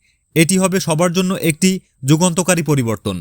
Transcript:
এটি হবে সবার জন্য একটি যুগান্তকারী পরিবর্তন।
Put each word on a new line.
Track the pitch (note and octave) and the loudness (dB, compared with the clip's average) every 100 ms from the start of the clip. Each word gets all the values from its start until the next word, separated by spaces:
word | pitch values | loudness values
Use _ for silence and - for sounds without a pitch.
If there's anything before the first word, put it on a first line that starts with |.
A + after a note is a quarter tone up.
| _ _ _ D3+ | _ _ _ 0
এটি | E3 F#3 | 2 2
হবে | F#3 F#3 | 0 0
সবার | E3+ D#3 F3+ | -2 0 0
জন্য | F3 F#3 F#3+ | 0 -2 -2
একটি | E3 D#3 F#3+ F#3 - _ | -2 0 0 0 -8 _
যুগান্তকারী | C3 D#3 F3+ E3 F3+ F3 | 0 2 2 0 0 -2
পরিবর্তন। | D3+ C#3+ A2+ G#2 G#2 F2+ | 0 0 0 -4 -6 -8